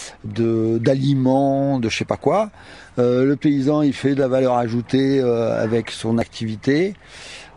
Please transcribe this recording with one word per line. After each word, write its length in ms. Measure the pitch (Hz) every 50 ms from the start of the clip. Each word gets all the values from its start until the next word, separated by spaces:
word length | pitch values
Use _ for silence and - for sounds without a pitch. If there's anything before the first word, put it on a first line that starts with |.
| - - - - -
de, 540 | 110 104 110 117 113 113 113 110 113 113 117
d'aliments, 1000 | 117 147 135 135 135 139 139 135 127 131 131 135 139 139 135 139 139 139 139 127
de 100 | 113 110
je 80 | - -
sais 80 | -
pas 100 | - 104
quoi. 360 | - - 139 160 202 220 208 - - - - - - - - - -
Euh, 260 | 120 123 123 127 131
le 100 | 139 143
paysan, 460 | 131 - 151 143 139 131 143 151 151
il 100 | 151 143 123
fait 220 | - - 135 139
de 60 | 135
la 80 | 139 127
valeur 240 | 127 131 131 127 123
ajoutée, 640 | 120 120 113 117 120 113 - - 131 135 135 139 135
euh, 420 | 127 120 117 117 113 113 113 110
avec 300 | 113 110 113 117 110 -
son 280 | - - - 113 113 117
activité 760 | 113 - - - 117 110 110 101 - 131 139 151 180 202 196 - - - - - - - - - - - -